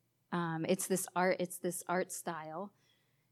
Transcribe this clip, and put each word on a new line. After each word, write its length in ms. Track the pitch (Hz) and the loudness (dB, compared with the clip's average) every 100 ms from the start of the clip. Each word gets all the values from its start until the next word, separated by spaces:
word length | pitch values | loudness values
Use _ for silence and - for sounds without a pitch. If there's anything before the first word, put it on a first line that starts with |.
| _ _ _ | _ _ _
um, 340 | 175 170 160 160 | -2 0 0 2
it's 180 | 190 - | 2 2
this 180 | 185 - | 0 0
art, 220 | 175 185 - | 2 4 4
it's 180 | 175 - | 0 -2
this 260 | - - - | -4 -2 0
art 220 | 175 180 | 0 0
style 580 | - - 165 156 160 202 - _ _ _ _ _ | -4 -6 -6 -6 -6 -8 -12 _ _ _ _ _